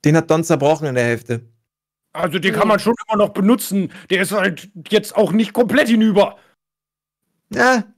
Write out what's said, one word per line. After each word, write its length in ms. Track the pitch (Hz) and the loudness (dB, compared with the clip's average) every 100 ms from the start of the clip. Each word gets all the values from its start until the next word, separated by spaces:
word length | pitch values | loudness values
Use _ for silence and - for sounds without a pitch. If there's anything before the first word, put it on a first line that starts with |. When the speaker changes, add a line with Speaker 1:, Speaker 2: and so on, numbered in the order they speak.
| 147 | 2
Speaker 1:
Den 100 | 160 | 0
hat 120 | 165 | 2
Don 140 | 165 | -2
zerbrochen 440 | 165 120 139 156 147 | 0 0 2 0 -2
in 80 | 123 | -2
der 100 | 120 | -2
Hälfte. 360 | 117 - 117 - _ _ _ _ _ _ | -4 -6 -10 -10 _ _ _ _ _ _
Speaker 2:
Also 260 | - 170 175 | -6 -4 -2
den 120 | 190 | -2
Speaker 3:
Nee. 40 | 214 | 0
Speaker 2:
kann 80 | 226 | 0
man 120 | 202 | 0
schon 160 | 208 240 - | 0 -4 -4
immer 100 | 214 | -2
noch 120 | 202 | -2
benutzen. 640 | - 196 247 - 196 175 - - | 0 0 0 0 -6 -6 -10 -4
Der 120 | 175 | -4
ist 80 | 190 | -2
halt 380 | 202 190 156 - 175 147 | -2 -4 -6 -16 -20 -2
jetzt 260 | 208 202 - | -2 0 0
auch 160 | 202 | 0
nicht 220 | 202 226 | 0 -2
komplett 340 | - 175 247 254 | -2 0 0 2
hinüber. 480 | 226 220 202 196 - _ _ _ _ _ _ _ _ _ _ _ | 2 2 2 0 -4 _ _ _ _ _ _ _ _ _ _ _
Speaker 1:
Ja. 300 | 220 240 254 - | 0 2 2 -2